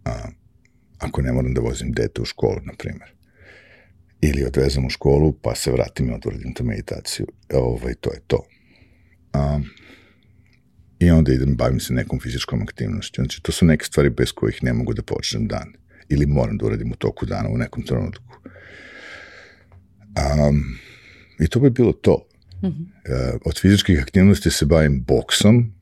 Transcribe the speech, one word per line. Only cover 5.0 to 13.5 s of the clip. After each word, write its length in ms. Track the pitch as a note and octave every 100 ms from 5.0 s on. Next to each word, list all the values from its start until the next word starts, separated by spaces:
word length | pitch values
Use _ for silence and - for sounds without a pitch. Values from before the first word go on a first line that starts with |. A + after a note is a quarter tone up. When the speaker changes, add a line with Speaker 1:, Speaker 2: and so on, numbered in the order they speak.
| C#2 C#2 D#2
Speaker 1:
pa 220 | C2+ A1 A1+
se 160 | -
vratim 380 | B1 A#1 - B1+
i 40 |
odradim 400 | A1 G#1+ G#1+ B1
tu 100 | -
meditaciju. 640 | A#2+ G#1+ - - - - - _ _
Ovaj, 400 | C2+ B1 A#1 B1
to 200 | - -
je 60 | - _
to. 160 | - - _ _ _ _ _ _ _ _
A, 260 | C#2+ C#2+ D2 C2+ - - - _ _ _ _ _ _ _ _ _ _
i 120 | F2
onda 220 | E2 C#2
idem, 220 | B1+ C2+ A#1+
bavim 240 | A#1+ B1
se 140 | -
nekom 260 | B1 - C2
fizičkom 420 | B1 B1 - -
aktivnošću. 600 | G#2 - G#1 F#2 - -
Znači, 200 | C2 -
to 100 | -